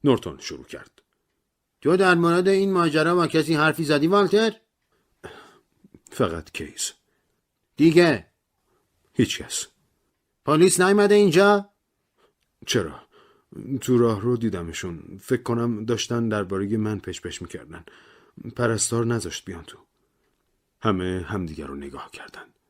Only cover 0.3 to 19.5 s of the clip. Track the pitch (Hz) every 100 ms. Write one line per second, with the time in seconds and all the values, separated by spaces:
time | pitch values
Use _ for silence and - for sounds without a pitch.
0.3 | 67 - 69 64 - - _ _ _ _
1.3 | _ _ _ _ _ - 180 190 175 170
2.3 | 170 185 196 196 185 170 151 156 175 165
3.3 | 160 151 160 156 156 151 147 160 202 196
4.3 | 202 226 - _ _ _ _ _ _ -
5.3 | - - _ _ _ _ _ _ - 107
6.3 | 85 - - 76 - - - _ _ _
7.3 | _ _ _ _ - 156 160 170 117 -
8.3 | _ _ _ _ _ _ _ _ - 120
9.3 | - - - - _ _ _ _ _ _
10.3 | _ - 151 185 - 185 202 202 208 202
11.3 | 160 202 208 202 _ _ _ _ _ _
12.3 | _ _ _ - 123 85 67 _ _ _
13.3 | _ _ - 104 135 - 123 117 107 117
14.3 | 123 113 92 85 78 92 82 82 95 -
15.3 | 123 123 117 120 110 110 117 - 120 117
16.3 | 107 92 95 101 110 107 104 - 90 87
17.3 | - 90 - 69 82 82 - _ _ _
18.3 | - - 110 120 110 - 117 117 117 90
19.3 | - -